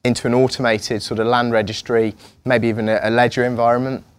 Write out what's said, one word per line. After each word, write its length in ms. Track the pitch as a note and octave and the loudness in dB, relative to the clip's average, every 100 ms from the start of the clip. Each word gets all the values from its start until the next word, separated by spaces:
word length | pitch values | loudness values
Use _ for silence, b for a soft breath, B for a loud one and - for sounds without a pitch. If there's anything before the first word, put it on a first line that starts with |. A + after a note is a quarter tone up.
| B2+ | -2
into 200 | A2+ A#2 | -2 0
an 80 | |
automated 680 | B2 C3 - B2 A2 - A2 | 2 2 2 0 0 -2 -6
sort 160 | - A2 | -4 -2
of 80 | A2+ | 0
land 240 | B2 A#2+ | 2 2
registry, 640 | A2+ G2+ G#2 - A#2 A2 - B B B2+ | 0 -2 -8 -2 0 0 -4 B B 0
maybe 240 | A#2+ A2+ | 2 2
even 180 | A2 A2 | -2 -2
a, 120 | A2 | 0
a 80 | G#2+ | 0
ledger 320 | A#2 A#2+ B2+ | 2 2 0
environment 640 | B2 A#2+ A#2 B2 C3 C3 - | -2 0 2 2 -2 -8 -12